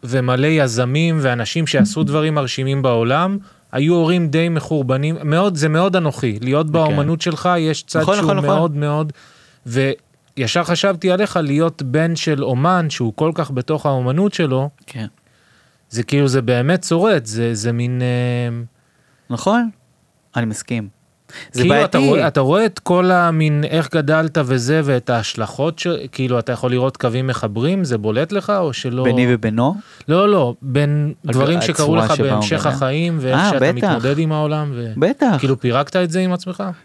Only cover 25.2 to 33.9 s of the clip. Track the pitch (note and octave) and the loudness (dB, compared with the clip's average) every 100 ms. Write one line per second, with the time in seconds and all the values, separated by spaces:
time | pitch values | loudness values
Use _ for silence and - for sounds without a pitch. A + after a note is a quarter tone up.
25.2 | - - A2 - D3 E3 F3 E3+ C3 - | -2 -6 -6 -2 -4 -2 -6 -6 -8 -6
26.2 | B2+ B2 A#2 A#2+ B2+ B2 C3 B2+ B2+ A#2 | -2 0 -2 -4 -2 0 0 0 -2 -2
27.2 | C3 B2 A2 G#2 C3+ F#3+ E3+ A#2 G#2+ A2 | -2 -4 -4 -2 -2 0 -2 -2 0 -2
28.2 | E3 G3+ G3 G3+ E3+ B2 C3+ A#2+ B2+ B2 | -2 -4 -2 -2 -2 -4 -6 -2 0 2
29.2 | B2 B2 A2 A2 B2+ G3+ - - - D#3+ | 2 0 0 0 0 -2 -10 -20 -2 2
30.2 | G3+ G3+ B2+ A#2 C3+ B2+ D3 D3 D3 D3 | 4 2 0 -2 -2 0 2 0 -2 -4
31.2 | D#3 C3 C#3 F3 E3+ E3 D3 E3 - D3 | -2 0 2 2 0 0 2 4 2 2
32.2 | C3+ G#2+ G#2 D#3+ D3+ C3+ C3+ C#3+ E3+ D#3+ | 2 2 0 0 0 0 -2 0 -2 -2
33.2 | B2+ C3 G3 D#3 C3 B2 G3+ | 0 2 2 2 2 2 0